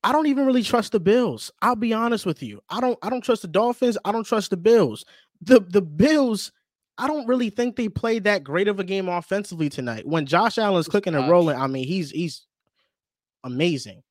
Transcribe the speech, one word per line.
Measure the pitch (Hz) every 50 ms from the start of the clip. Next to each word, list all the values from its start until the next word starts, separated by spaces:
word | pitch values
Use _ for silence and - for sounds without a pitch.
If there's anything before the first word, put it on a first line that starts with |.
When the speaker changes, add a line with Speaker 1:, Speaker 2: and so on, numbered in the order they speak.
| -
Speaker 1:
I | 208
don't | 262 302 311
even | 302 277 269 277
really | 262 254 254 208
trust | - - 233 214 - -
the | 208
Bills. | 160 190 214 247 247 185 123 104 - - _ _
I'll | - 226 247
be | 214 233 226 220
honest | 220 226 233 233 214 -
with | 190 156 -
you. | 131 110 104 101 _ _
I | 175 220
don't, | 247 247 233 - -
I | 208
don't | 254 247
trust | - - 233 - -
the |
Dolphins. | 170 151 190 226 240 240 - 254 240 214 - -
I | 185
don't | 214 226 214
trust | - 233 214 190 -
the | 196
Bills. | 175 170 220 233 226 175 123 107 - - _ - _ _ _ _ _
The, | 160 190 262 226
the | 190 175 180 208
Bills, | 185 156 147 156 214 294 311 294 277 240 220 190 - - _ _ _ _ _ _ _ _ _
I | - 247
don't | 269 302 302 247
really | 226 254 254 254 214
think | - - 240 247 -
they | - 233
played | 214 - - - 226 226 226 185
that | 208 208 185 139
great | 135 143 180 202
of | 208 208 190
a | 185
game | 175 196 196 190 180
offensively | 175 175 165 - 190 202 202 - 180 160 160 143
tonight. | - - 127 123 113 110 -
When | 139 160 165 147
Josh | 135 160 175 220 226 -
Allen's | 233 220 202 190 175 156
Speaker 2:
Just | -
Speaker 1:
clicking | - 202 202 185 160
and | 143 131
Speaker 2:
watch. | 147
Speaker 1:
rolling, | 175 175 170 165 147
I | 123 135
mean, | 135 135 131 131
he's, | 135 180 190 165 135
he's | - 156 175 156 - - _ _ _ _ _ _ _ _ _ _ _ _ _ _ _ _ _ _ _ _ -
amazing. | 127 123 127 160 175 160 131 - 104 92 85 _ _